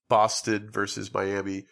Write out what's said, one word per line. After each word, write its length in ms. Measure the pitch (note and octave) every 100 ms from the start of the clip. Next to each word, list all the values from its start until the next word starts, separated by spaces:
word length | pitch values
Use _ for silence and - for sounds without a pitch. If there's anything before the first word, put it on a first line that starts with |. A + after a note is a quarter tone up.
| -
Boston 600 | A2+ A2 - - G#2+ G#2+
versus 420 | G#2+ G2+ - G2+
Miami, 520 | G2 G2 G2 G2 F#2+ -